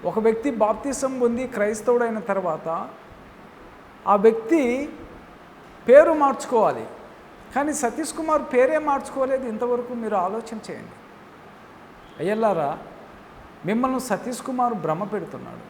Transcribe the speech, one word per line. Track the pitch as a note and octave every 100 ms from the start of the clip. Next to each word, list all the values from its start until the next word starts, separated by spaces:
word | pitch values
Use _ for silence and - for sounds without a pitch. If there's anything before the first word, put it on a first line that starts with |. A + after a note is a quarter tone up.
| F3
ఒక | F#3+ A3
వ్యక్తి | A3 C#4+ A#3
బాప్తిసం | G#3 A3 C#4 B3+ C4 C4
పొంది | A#3+ A#3 B3+ -
క్రైస్తవుడైన | G#3 A3 - A#3+ A#3 A3 G3+
తర్వాత | G3 F3+ D#3 D#3+ E3+ A3 - - - - - - - - - - - -
ఆ | G3+ A3
వ్యక్తి | A3 - D#4+ B3 B3+ D4+ - - - - - - - - - -
పేరు | C4+ E4 D#4
మార్చుకోవాలి, | C#4 B3 - A#3+ F3+ B2 A2 - - - - - - B3
కానీ | C#4+ B3+
సతీష్ | A#3 A#3+ D#4+ -
కుమార్ | D#4+ D4+ -
పేరే | B3 C4 D#4 D4+
మార్చుకోలేదు. | C#4 - C4+ C4 C4 B3
ఇంతవరకు | G#3+ A#3+ A#3+ A#3+ B3
మీరు | A3 G3+ F3+
ఆలోచన | G#3+ A3+ A3 -
చేయండి. | C3 A2+ - - - - - - - - - - - - -
అయ్యల్లారా, | E3 G#3+ A3 E3+ C#3+ E3 - - - - - - - - D#3+
మిమ్మల్ని | A3 C4 C4 B3+
సతీష్ | G3 A#3+ B3 -
కుమార్ | B3+ A#3+ A3 D#3
భ్రమ | D#3 G3+
పెడుతున్నాడు. | G#3 D#3 B2 A#2 A#2 A2